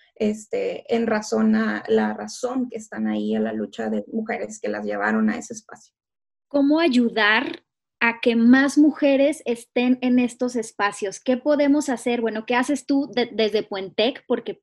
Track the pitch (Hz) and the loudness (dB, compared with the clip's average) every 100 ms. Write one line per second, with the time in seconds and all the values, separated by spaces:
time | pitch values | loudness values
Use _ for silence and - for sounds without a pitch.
0 | _ - 214 214 - 196 190 175 - 233 | _ -4 -2 -2 -6 -6 -4 -6 -2 -2
1 | 226 214 214 220 220 214 220 214 214 220 | 0 -2 -2 0 2 2 0 -4 0 2
2 | 214 214 214 - 247 262 247 220 - 214 | 0 -4 -10 -8 -6 -4 -4 -8 -10 -6
3 | 110 214 107 110 110 110 - - 220 214 | -4 -2 -2 -2 -2 -4 -6 -6 -4 -4
4 | - 220 220 208 208 - 214 104 - - | -4 -6 -4 -6 -8 -8 -6 -6 -6 -2
5 | 104 110 110 82 - - - - _ _ | 0 2 0 -2 -8 -14 -16 -20 _ _
6 | _ _ _ _ _ 285 285 311 339 247 | _ _ _ _ _ 0 4 4 4 4
7 | 233 220 208 220 330 339 _ _ _ - | 2 2 2 2 0 -8 _ _ _ -4
8 | 233 226 247 233 233 262 277 294 302 285 | -2 0 0 4 6 6 6 4 4 4
9 | 285 269 277 294 - 233 - 247 247 254 | 2 4 2 0 -6 -8 -6 -2 0 2
10 | 254 247 247 - 247 240 220 - 202 202 | 2 2 2 -2 -4 -4 -6 -4 -4 -2
11 | 196 - - 254 294 294 285 294 285 233 | -8 -4 -2 0 2 2 4 2 0 -4
12 | 247 240 226 214 220 247 254 285 - 277 | -2 -2 -2 -4 -2 0 0 -2 0 -2
13 | 277 208 170 208 214 208 - 196 190 - | -2 -4 -4 0 0 0 -4 -8 -6 -2
14 | 226 277 - 233 226 - | -2 -2 -4 -6 -6 -12